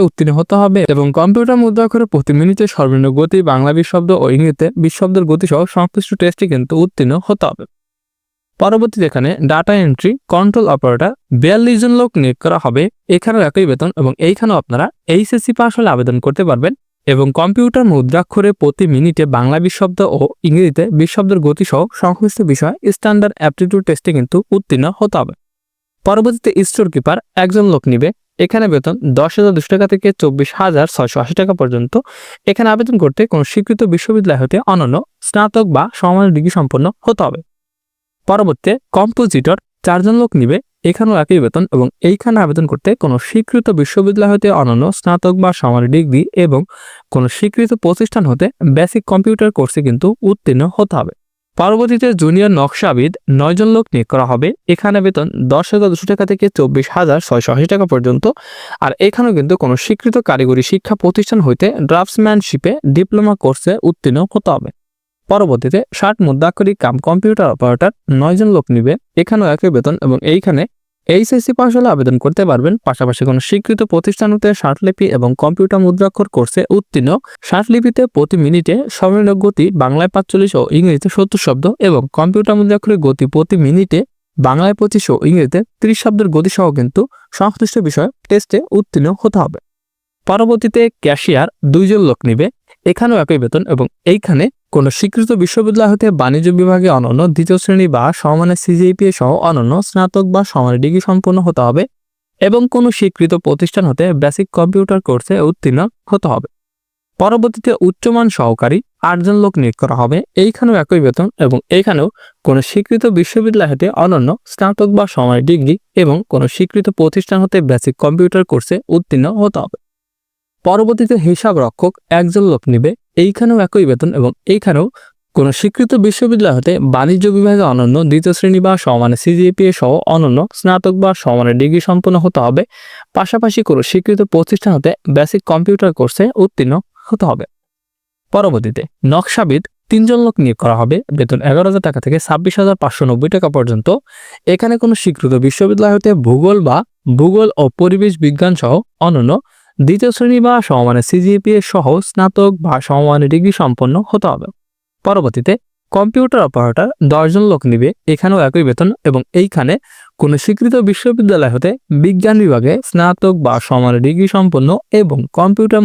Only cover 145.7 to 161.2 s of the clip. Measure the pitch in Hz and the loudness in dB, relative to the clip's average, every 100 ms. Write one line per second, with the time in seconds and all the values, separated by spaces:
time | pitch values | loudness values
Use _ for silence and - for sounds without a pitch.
145.7 | 208 208 202 214 180 117 131 180 208 151 | 2 2 2 2 2 2 2 2 2 2
146.7 | 143 233 _ 139 123 170 208 214 - 135 | 0 -4 _ -2 2 4 4 2 0 -2
147.7 | - 180 190 208 160 151 143 180 175 120 | 0 0 2 0 0 -2 0 0 0 0
148.7 | 160 - - 170 147 120 202 - _ _ | 0 -2 -4 0 2 2 0 -4 _ _
149.7 | - 139 202 247 - 240 247 240 240 - | -2 0 2 0 0 2 2 2 2 0
150.7 | 127 120 120 - 180 185 202 208 208 - | 0 2 0 0 0 2 0 2 0 0
151.7 | 190 131 165 - - 190 196 202 185 165 | -2 0 0 -2 -2 0 2 0 0 -2
152.7 | 135 - 143 147 147 143 165 190 - 143 | -4 -2 0 2 2 2 2 0 0 0
153.7 | 120 127 165 214 208 180 131 - - _ | 0 0 -2 -2 -2 -2 -4 -10 -20 _
154.7 | _ _ _ 196 202 131 123 151 220 _ | _ _ _ -2 0 0 -2 -2 -2 _
155.7 | _ _ 196 208 254 254 247 147 123 120 | _ _ -2 0 0 0 0 0 0 0
156.7 | 117 220 - 147 151 160 190 208 156 127 | 0 -2 0 0 2 2 2 2 0 0
157.7 | 117 135 - - 151 185 196 135 170 135 | 0 0 -2 -4 -2 0 2 0 0 0
158.7 | 120 180 - 156 131 - 180 196 160 131 | 0 0 0 -2 -2 -2 -2 0 -2 -2
159.7 | 220 _ - - - 147 147 - 208 233 | -4 _ -20 -14 -4 0 0 -2 -2 0
160.7 | 247 202 196 247 233 | 2 0 0 -2 0